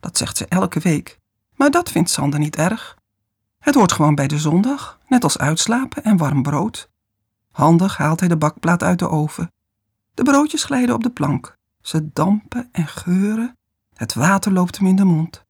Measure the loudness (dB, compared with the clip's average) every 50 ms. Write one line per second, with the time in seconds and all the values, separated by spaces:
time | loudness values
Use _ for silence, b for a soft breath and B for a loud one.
0 | -10 -6 -6 -6 -6 -4 -6 -8 -6 -2 0 0 0 0 -2 -2 0 0 0 0
1 | -2 -8 -20 _ _ _ _ _ _ _ _ _ 2 2 2 2 -2 0 0 0
2 | 0 0 0 -2 -2 -2 0 0 -2 -2 -2 -2 0 0 -2 -4 -10 -16 -20 _
3 | _ _ _ _ _ _ _ _ _ _ _ _ _ 2 4 4 4 4 4 2
4 | 2 2 2 2 0 -2 -2 -2 0 2 2 2 2 2 -2 -4 -6 -14 -18 _
5 | _ _ 0 2 2 2 -2 0 0 -2 0 0 0 -2 0 -2 -2 -4 -8 -6
6 | 0 2 2 2 2 2 0 0 0 0 -2 -2 -2 -4 -6 -10 -18 _ _ _
7 | _ _ _ _ _ _ _ _ _ _ _ 0 4 4 6 4 4 2 -2 -2
8 | -2 -2 0 0 0 0 0 2 0 -2 -2 -2 -2 0 0 0 2 0 0 0
9 | 0 -2 -2 -2 -2 -2 -4 -8 -10 -10 _ _ _ _ _ _ _ _ _ _
10 | _ _ _ -2 2 4 4 4 4 2 -2 -6 -6 -2 -2 -2 0 0 0 -2
11 | -2 -4 -4 -4 -4 -2 -2 -4 -6 -10 _ _ _ _ _ _ _ -4 -4 -4
12 | -4 -4 -4 -2 0 0 0 0 -2 -6 -10 -10 -10 -8 _ -6 -6 -6 -6 -12
13 | -4 -2 0 0 0 0 -2 -2 -4 -6 -8 _ _ _ _ _ _ _ _ _
14 | -8 -8 -4 0 0 2 2 2 0 0 2 2 0 0 -2 0 2 2 4 4
15 | 4 4 4 2 0 -4 -8 -16 _ _